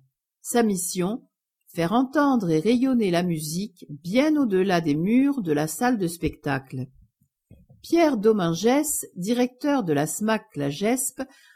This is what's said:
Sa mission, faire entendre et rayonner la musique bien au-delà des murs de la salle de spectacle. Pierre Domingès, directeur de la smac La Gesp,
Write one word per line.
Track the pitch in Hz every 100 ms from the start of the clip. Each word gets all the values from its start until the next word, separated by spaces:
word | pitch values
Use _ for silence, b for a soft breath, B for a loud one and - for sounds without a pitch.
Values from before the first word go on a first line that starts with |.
| _ _ _ _
Sa | - 240
mission, | 220 185 - 180 180 254 - _ _ _ _
faire | 170 170
entendre | 233 262 302 277 247 175
et | 156
rayonner | 208 247 269 240 196
la | 170
musique | 180 156 151 170 214 - -
bien | 143 175 247 311 294
au-delà | 233 185 196 170
des | 160
murs | 151 190 247 277 277
de | 165
la | 147 156
salle | - 247 226
de | 170
spectacle. | - 151 - 143 135 - 127 127 _ _ _ _ _ _ - _ -
Pierre | - 330 311 233
Domingès, | 220 214 170 165 226 285 302 - -
directeur | 185 196 247 247 - 294 285
de | 170
la | 143 156
smac | - 214 214 - 143
La | 143
Gesp, | 143 208 254 - - 269 b b